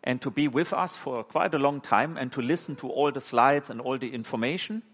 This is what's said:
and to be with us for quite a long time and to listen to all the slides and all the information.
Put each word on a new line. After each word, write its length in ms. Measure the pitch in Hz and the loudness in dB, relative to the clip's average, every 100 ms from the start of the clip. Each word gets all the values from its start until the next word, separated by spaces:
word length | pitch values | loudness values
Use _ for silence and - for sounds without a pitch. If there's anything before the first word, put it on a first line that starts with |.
and 180 | - 127 | -2 -4
to 80 | - | -4
be 160 | 113 147 | 0 0
with 260 | 127 165 | 2 0
us 240 | - 180 - | 0 -2 -4
for 280 | - 123 | -6 -6
quite 300 | 107 156 185 | -4 0 0
a 40 | 156 | 2
long 220 | 139 143 | 2 0
time 360 | - 104 143 160 | 2 2 2 -2
and 140 | 127 | -6
to 80 | 131 | -4
listen 360 | 120 170 - 143 | 0 0 -2 -8
to 120 | 131 | -6
all 220 | 123 147 | 2 2
the 100 | 143 | 0
slides 480 | - 120 127 143 139 | 0 6 6 6 0
and 120 | 113 | -8
all 180 | 123 131 | -4 -4
the 160 | 120 | -4
information. 720 | 123 113 120 117 175 - 214 - | -8 -6 -2 0 -2 -6 -8 -10